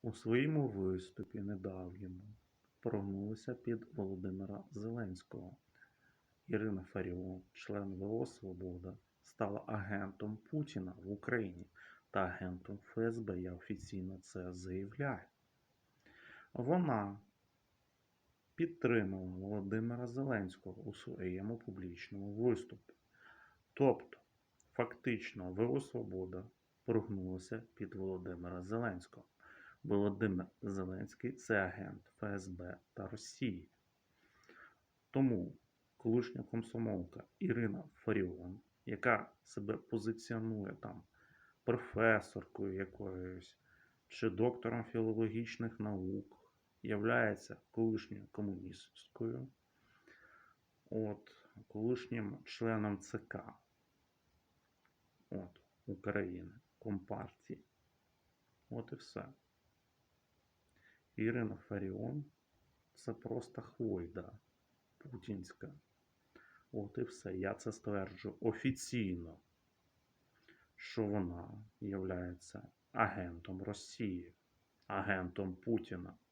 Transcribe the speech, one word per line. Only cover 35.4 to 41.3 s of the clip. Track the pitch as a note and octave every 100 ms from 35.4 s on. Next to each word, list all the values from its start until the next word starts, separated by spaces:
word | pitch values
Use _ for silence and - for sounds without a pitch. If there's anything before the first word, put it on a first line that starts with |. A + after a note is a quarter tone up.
| - - _ _ _ _
колишня | A2+ A#2 A#2+ B2+
комсомолка | - A2+ A2+ A#2 A2+ F#2+ F2+ - - _
Ірина | F#3+ A#2 A2+ F#2+ -
Фаріон, | - - G2+ F#2 F2+ F2+ G2+ _ _ -
яка | G2+ B2 A2 - -
себе | - - G2+ G#2+
позиціонує | - A2+ A2 A2+ - A2+ A2 G#2+ G2
там | - G#2+ A2+ - _ -